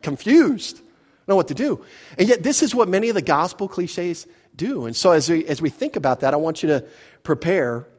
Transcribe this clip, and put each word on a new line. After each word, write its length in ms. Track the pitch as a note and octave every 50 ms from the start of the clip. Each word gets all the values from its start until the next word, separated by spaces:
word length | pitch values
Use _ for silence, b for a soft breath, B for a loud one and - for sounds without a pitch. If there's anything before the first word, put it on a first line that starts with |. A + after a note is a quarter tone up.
| -
confused. 720 | D#3+ C#3+ C3 - G3+ C4 E4 D#4 C#3+ - - - - - -
I 40 |
don't 480 | _ _ _ _ _ _ _ _ _ -
know 60 | G3 F#3+
what 100 | E3 -
to 80 | D3
do. 280 | - B3 D4 G#3 - B B B B B B B B
And 120 | G3+ G#3+
yet 140 | B3 A3 D#3+
this 180 | C4 D4 -
is 140 | - C4 -
what 120 | B3 A#3 F#3
many 220 | F3+ G3 G#3+ A#3
of 60 | A3+
the 60 | G3+ D3
gospel 440 | - D#3 C#3+ D#3+ F3+ - - G3+ F#3+
cliches 600 | - - F3+ E3 - - F3 F3 E3+ - - b b b b b b
do. 300 | - E3 A3+ C#4+ G3+ B2
And 100 | A2+ A#2
so 160 | - - F#3
as 160 | F3 D#3+ C3+ C#3+
we, 180 | E3+ D#3+ E3 -
as 140 | D3+ C3
we 80 | D#3+ D3
think 260 | - - B3+ D4 -
about 240 | - - C#3 B2+ -
that, 140 | - C3+ C#3
I 40 | D3
want 240 | D#3 D#3+ D#3 D#3
you 80 | - D#3+
to 160 | D3+ C3+ A2+ B B B B B B B B
prepare 640 | - D#3 - - D#3+ F#3+ F#3+ C#3+ A#2+ A#2+ A#2 A#2+ - _